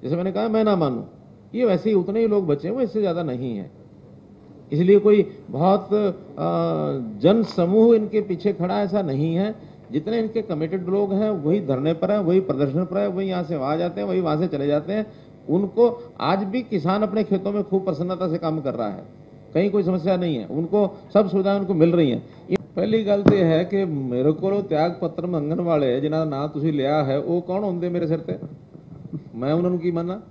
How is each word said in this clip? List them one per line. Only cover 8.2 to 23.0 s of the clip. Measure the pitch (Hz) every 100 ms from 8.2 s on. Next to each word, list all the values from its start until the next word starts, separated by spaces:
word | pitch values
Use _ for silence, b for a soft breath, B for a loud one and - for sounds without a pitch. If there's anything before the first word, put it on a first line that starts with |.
पीछे | 202 175 208
खड़ा | 196 175 202
ऐसा | 202 202
नहीं | 180 135 156 165
है। | 208 220 B B -
जितने | 220 156 233
इनके | 220 226
कमिटेड | 214 156 156 185 175
लोग | 196 202
हैं, | 196 214
वही | 196 147 190
धरने | 156 127 147
पर | 165 -
हैं, | 208
वही | 170 185
प्रदर्शन | 185 131 139 143 180
पर | 185
हैं, | 202
वही | 185 196
यहाँ | 185
से | 156 160
वहाँ | 131 156
जाते | 175 190
हैं, | 202
वही | 185
वहाँ | 175 151
से | 180
चले | 147 139
जाते | 147 156
हैं। | 208 214 B B B -
उनको | 165 202 - 233 233 - -
आज | 139 190
भी | 196 233
किसान | 240 202 160 196
अपने | 214 202
खेतों | 208 196 196
में | 208
खूब | 196 190 190
प्रसन्नता | 147 180 180 180
से | 165
काम | 165 156
कर | 135
रहा | 113 107
है, | 95 90 - - - -
कहीं | 156 202
कोई | 202
समस्या | 175 185 165 180
नहीं | 175 139
है, | 95
उनको | 131 165 202 196 - -
सब | 202 202
सुविधाएं | 185 190 202
उनको | 185
मिल | 180 165
रही | 175 151
हैं। | 117 - B B 185 - -
पहली | 196 220